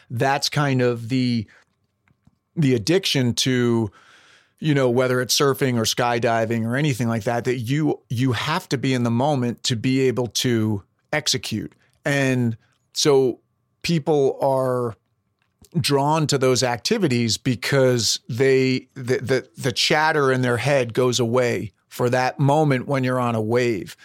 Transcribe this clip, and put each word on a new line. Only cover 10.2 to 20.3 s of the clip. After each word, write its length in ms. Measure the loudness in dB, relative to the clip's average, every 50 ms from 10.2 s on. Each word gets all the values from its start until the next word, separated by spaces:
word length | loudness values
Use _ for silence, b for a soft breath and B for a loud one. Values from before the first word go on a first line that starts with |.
| -2 -4
to 540 | -4 -2 -2 0 0 0 0 0 -2 -4 -6 _ _ _ _ _ -6
execute." 600 | -4 -2 -2 -4 -4 -4 -6 -8 -8 -8 -10 _ _ _ _ _ _ -4
And 520 | -2 0 0 2 2 2 0 0 -2 -2 -6 _ _ _ _ _ _ -6
so 460 | -2 2 4 4 4 4 2 0 -4 _ _ _ _ _ _ _ _ -4
people 540 | -2 -2 0 0 2 2 2 2 2 0 0 0
are 540 | 0 0 0 0 0 -2 -2 -4 -6 -8 -10 _ _ _ _ _ _ _ _ _ _ _ _ _ -8 -4 -4
drawn 460 | 0 2 2 2 2 2 2 2 2
to 120 | 0 0 2
those 260 | 2 2 2 2 2
activities 720 | 0 -2 -2 -2 -2 0 2 2 2 2 2 0 0 -2 -2
because 800 | -2 -2 -2 -2 -2 0 2 4 4 4 4 2 0 -2 -4 -4 _ -6
they, 600 | -2 0 2 4 4 4 4 2 0 -2 -4 _ -16
the, 240 | -8 -4 -2 -2 -2
the, 300 | 0 0 -2 -2 -2 -6 _
the 140 | -6 -6 -4
chatter 640 | -2 -2 0 0 2 2 2 2 2 2 2 2